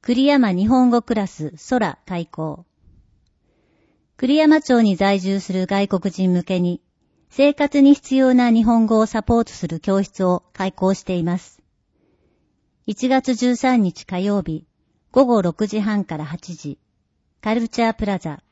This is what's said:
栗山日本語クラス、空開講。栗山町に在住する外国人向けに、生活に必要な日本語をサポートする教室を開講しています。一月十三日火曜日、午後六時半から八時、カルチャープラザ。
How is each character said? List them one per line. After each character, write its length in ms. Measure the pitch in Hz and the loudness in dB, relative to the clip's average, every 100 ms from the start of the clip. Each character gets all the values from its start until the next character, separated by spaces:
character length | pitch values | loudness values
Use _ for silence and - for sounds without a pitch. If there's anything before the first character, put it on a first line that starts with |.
栗 240 | - 240 269 | -2 0 2
山 260 | 285 233 | 2 2
日 140 | 180 208 | 0 2
本 240 | 254 247 | 2 4
語 120 | 240 | 2
ク 120 | - | -2
ラ 140 | 220 196 | -4 -4
ス、 260 | - 151 165 - | -8 -12 -12 -4
空 300 | 254 196 - | -2 -2 -6
開 220 | - 180 170 | -10 -10 -10
講。 380 | - 160 147 175 _ _ _ _ _ _ _ _ _ _ _ _ _ _ _ | -10 -10 -10 -18 _ _ _ _ _ _ _ _ _ _ _ _ _ _ _
栗 200 | 262 294 | 0 2
山 240 | 311 311 | 4 4
町 200 | - 240 | 4 2
に 160 | 220 180 | 2 2
在 240 | 196 202 | 0 0
住 180 | 185 196 | -2 -4
す 140 | - | -4
る 140 | 185 185 | -6 -2
外 220 | 196 202 | -2 -2
国 220 | 190 196 | -2 -4
人 220 | 175 185 | -2 0
向 100 | 180 | 0
け 180 | 175 185 | -2 -2
に、 200 | 175 175 _ _ _ _ _ | -2 -4 _ _ _ _ _
生 260 | - 277 | 0 0
活 260 | 285 285 285 | 2 -2 4
に 140 | 277 | 6
必 220 | 285 - 262 | 4 2 2
要 180 | 262 | 4
な 160 | 254 247 | 4 4
日 140 | 226 | 4
本 220 | 226 233 220 | 4 2 2
語 120 | 220 | 2
を 80 | 220 | 0
サ 160 | 226 | -2
ポ 180 | - 233 | 0 0
ー 40 | |
ト 80 | 233 | 0
す 160 | - 175 | -6 -8
る 100 | 165 | -6
教 240 | - 196 | -2 -2
室 220 | 196 - | -2 -2
を 200 | 185 180 _ | -2 -2 _
開 200 | - 190 | -8 -8
講 220 | - 190 | -2 -2
し 80 | 196 | -2
て 140 | - 180 | -4 -4
い 60 | |
ま 160 | 170 180 | -2 -4
す。 220 | - _ _ _ _ _ _ _ _ _ _ _ _ _ - | -8 _ _ _ _ _ _ _ _ _ _ _ _ _ -12
一 220 | 208 254 | -6 0
月 260 | 262 254 | 0 0
十 220 | 233 247 247 | -2 -2 0
三 260 | 262 247 | 0 2
日 240 | 190 - - | 0 -4 -10
火 140 | 185 | -6
曜 220 | 196 202 | -2 -2
日、 220 | 170 156 _ _ _ _ _ | -4 -10 _ _ _ _ _
午 160 | 247 262 | 2 2
後 160 | 233 | 2
六 240 | 175 165 214 | 0 -2 -4
時 140 | 208 | -2
半 240 | 208 208 | -2 -2
か 120 | 185 156 | -4 -8
ら 80 | |
八 300 | 151 165 - | -8 -12 -14
時、 240 | 170 147 - _ _ _ _ _ _ | -14 -14 -14 _ _ _ _ _ _
カ 140 | 220 | -4
ル 140 | 226 226 | -4 -4
チ 140 | - | -2
ャ 80 | 226 | -2
ー 40 | |
プ 120 | 220 208 | -2 -4
ラ 120 | 190 | -4
ザ。 240 | 160 143 _ | -6 -12 _